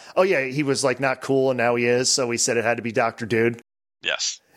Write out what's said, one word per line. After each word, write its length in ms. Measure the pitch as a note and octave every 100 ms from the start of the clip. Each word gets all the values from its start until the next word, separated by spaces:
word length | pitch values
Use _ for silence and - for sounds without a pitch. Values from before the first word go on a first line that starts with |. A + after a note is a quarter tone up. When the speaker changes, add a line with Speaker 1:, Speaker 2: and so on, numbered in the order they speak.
| -
Speaker 1:
oh, 80 | -
yeah, 220 | G3 D3+
he 180 | C3 C#3
was, 220 | C#3 B2+
like, 160 | C3 B2+
not 200 | C3+ B2+
cool 280 | - C3+ C3
and 80 | B2
now 160 | A#2+
he 100 | A#2+ A#2+
is. 240 | B2 B2+
So 160 | - B2
we 100 | A#2
said 180 | - A#2
it 80 |
had 120 | A2 A#2
to 60 |
be 100 | A#2
Doctor 340 | A2 A2+ - A2
Dude. 340 | A2+ A#2 A#2 _ _ _ _
Speaker 2:
Yes. 380 | E2 - - - _